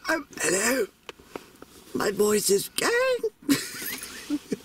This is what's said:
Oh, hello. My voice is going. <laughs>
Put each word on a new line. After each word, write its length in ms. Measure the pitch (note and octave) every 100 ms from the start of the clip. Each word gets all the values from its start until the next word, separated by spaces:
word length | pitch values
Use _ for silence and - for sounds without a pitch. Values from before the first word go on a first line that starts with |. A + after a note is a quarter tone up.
| -
Oh, 160 | D#4+ C#4+ -
hello. 460 | - F#3 A3+ C4 G#3 _ - - - - - - - - -
My 180 | - G3+
voice 380 | F#3+ G#3 G#3 -
is 200 | G3 -
going. 520 | - D4 A#4+ C5 B4 A4 -
<laughs> 1200 | - C4+ - - - - - - - C#4+ - -